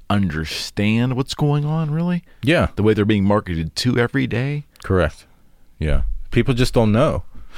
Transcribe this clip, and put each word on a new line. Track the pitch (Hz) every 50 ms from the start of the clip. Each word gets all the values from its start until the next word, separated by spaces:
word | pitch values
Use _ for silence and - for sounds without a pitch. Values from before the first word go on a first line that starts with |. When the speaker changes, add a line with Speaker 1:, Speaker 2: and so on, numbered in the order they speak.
| - -
Speaker 1:
understand | 101 101 98 87 76 78 78 - - - - - - 104 101 107 110 117 123 127 127
what's | 127 139 - -
going | - 151 147 147 147 147
on, | 151 156 160 160 147
really? | 147 160 170 175 175 170 - - - - -
Speaker 2:
Yeah. | 139 175 143 98 - -
Speaker 1:
The | - 101
way | 110 107
they're | 107 101
being | 107 107 101 95
marketed | 101 104 107 104 92 85 82 80 78 -
to | - - 123 120
every | 120 117 - - 139 131
day? | 120 - 117 131 139 147 147 - _ _ - -
Speaker 2:
Correct. | - 95 90 82 71 - - - _ - _ _ - _ - - - - -
Yeah. | 80 76 71 67 - - - - - -
People | - - 110 123 127
just | 117 127 - -
don't | 123 113 107
know. | 104 117 147 151 - - - - - - - - -